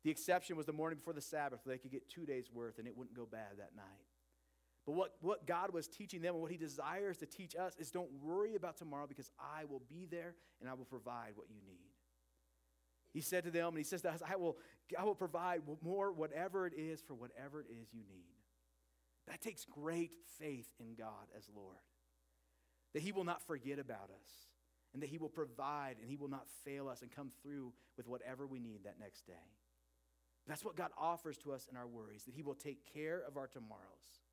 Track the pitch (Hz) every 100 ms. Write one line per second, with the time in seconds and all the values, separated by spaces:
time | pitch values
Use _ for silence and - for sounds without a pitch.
0 | 151 156 - 180 - 165 151 151 160 156
1 | 170 151 - 156 143 123 135 127 135 131
2 | - 175 156 135 120 117 117 110 117 123
3 | 127 120 117 113 104 101 101 104 98 98
4 | - _ _ _ _ _ _ _ - 160
5 | - - 165 208 151 170 196 175 147 -
6 | 208 180 170 170 160 175 156 135 143 180
7 | 202 175 156 - 180 165 185 - 151 180
8 | 175 139 151 180 208 208 180 151 165 143
9 | 147 139 127 - 135 151 151 135 123 160
10 | 185 170 170 170 - _ 127 131 127 127
11 | 117 120 110 104 78 107 95 90 92 -
12 | _ _ _ _ _ _ _ _ _ _
13 | _ 156 - 180 170 170 170 160 151 180
14 | 170 160 160 190 170 - - - - -
15 | 208 202 180 170 180 196 147 151 160 196
16 | 196 170 156 151 185 190 180 156 160 156
17 | - 127 123 - 139 151 143 117 113 117
18 | 104 92 87 87 _ _ _ _ _ _
19 | _ _ - 175 226 180 - 147 151 170
20 | 170 - - - 151 131 117 - 113 113
21 | 110 101 101 98 101 104 98 92 _ _
22 | _ _ _ _ _ _ _ _ _ 156
23 | 170 196 175 175 - 147 123 139 127 107
24 | 98 92 - - - _ _ _ _ 135
25 | 143 160 156 - 143 120 139 147 139 113
26 | 117 143 143 135 - - - 139 139 120
27 | 123 - 139 - 143 143 127 120 - -
28 | 117 123 120 131 139 131 117 107 101 95
29 | 104 - - 87 85 - _ _ _ _
30 | _ _ _ _ - 147 208 165 175 -
31 | 160 170 160 139 147 135 - 123 123 117
32 | 107 104 - 127 143 - 151 135 - 147
33 | 156 175 143 139 131 135 110 104 95 92
34 | - - _